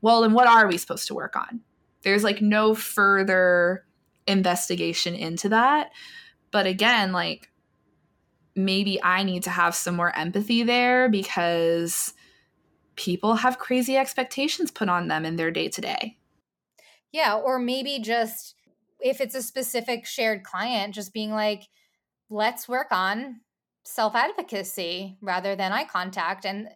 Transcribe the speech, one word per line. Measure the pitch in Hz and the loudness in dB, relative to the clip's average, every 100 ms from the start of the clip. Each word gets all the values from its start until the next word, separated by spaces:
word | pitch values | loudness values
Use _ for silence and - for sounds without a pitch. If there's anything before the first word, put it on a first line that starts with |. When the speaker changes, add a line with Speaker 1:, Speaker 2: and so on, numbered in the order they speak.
Speaker 1:
"Well, | 220 233 | 4 6
then | 226 | 6
what | 226 247 | 8 8
are | 226 208 | 8 6
we | 170 | 2
supposed | - - - | -4 -8 -6
to | |
work | - - - | -8 -6 -6
on?" | - 233 - _ _ _ | -8 -12 -16 _ _ _
There's, | 196 202 | 2 2
like, | 214 208 | 2 2
no | 208 214 220 | 4 4 4
further | 220 - - 196 196 196 185 180 175 175 190 - _ _ _ - | 2 -2 2 4 4 4 4 6 6 4 0 -8 _ _ _ 0
investigation | 196 185 180 - 175 170 165 175 | 2 2 0 -2 -2 -2 -2 -4
into | 175 165 170 202 | -6 -6 -4 0
that. | 220 254 302 294 - - - - _ _ | 4 4 2 0 -12 -20 -20 -20 _ _
But | 208 190 | 0 0
again, | 190 220 233 196 | 2 2 2 2
like, | 180 170 160 - _ _ _ _ _ _ _ _ _ _ 196 | -2 -4 -8 -14 _ _ _ _ _ _ _ _ _ _ -2
maybe | 190 190 202 185 | 0 0 0 0
I | 180 185 | 0 0
need | 196 180 | 0 -4
to | 180 | -4
have | 175 170 | 0 0
some | 170 - | 0 -4
more | 175 170 - | -2 -2 -2
empathy | 165 196 208 233 | -4 -4 0 0
there | 233 247 247 254 254 | 2 2 4 4 4
because | 202 190 - 170 170 165 170 170 - - - _ _ _ _ _ _ _ - | 2 0 -2 0 2 2 2 -2 -4 -6 -10 _ _ _ _ _ _ _ -10
people | - 180 208 220 | -4 -2 0 2
have | 254 254 | 2 0
crazy | - 254 247 262 | -2 0 2 0
expectations | 269 - 254 - 294 - 330 | 0 -4 -4 -2 -4 -2 -6
put | - 196 | -4 -2
on | 175 170 | -2 0
them | 156 160 | -4 -2
in | 165 | -2
their | 165 | -2
day-to-day. | 165 160 - - - 220 - _ _ _ _ _ _ _ _ _ | -2 -6 -6 -6 -6 -8 -12 _ _ _ _ _ _ _ _ _
Speaker 2:
Yeah, | 302 311 | -2 0
or | 320 262 262 | 0 -2 -2
maybe | 247 262 269 277 | -2 -4 -4 -6
just | 214 233 226 - - _ _ _ _ _ | -2 -2 -2 -6 -16 _ _ _ _ _
if | 254 269 | -4 -2
it's | 247 | -4
a | 262 | -6
specific | 233 262 254 240 233 233 - | -8 -8 -4 -4 -4 -6 -6
shared | - 220 208 | -4 -2 -2
client, | 190 185 226 233 202 | -6 -8 -4 -4 -4
just | 202 196 | -8 -10
being | 220 214 | -8 -6
like, | 214 214 208 - _ _ _ _ _ _ | -2 -2 -4 -10 _ _ _ _ _ _
"Let's | 214 220 233 - | -2 -2 -4 -6
work | 247 302 | -6 -2
on | 185 190 214 269 233 _ _ _ _ | 0 0 -2 -8 -14 _ _ _ _
self-advocacy | - - 220 233 285 415 - 202 190 - 170 180 196 190 | -10 -2 0 2 0 -2 -6 -8 -8 -8 -6 -6 -10 -10
rather | 196 180 196 | -4 -4 -2
than | 196 190 | -2 -2
eye | 214 | -2
contact." | - 180 185 185 170 190 196 | -4 -6 -6 -4 -4 -4 -6
And | 196 220 | -8 -12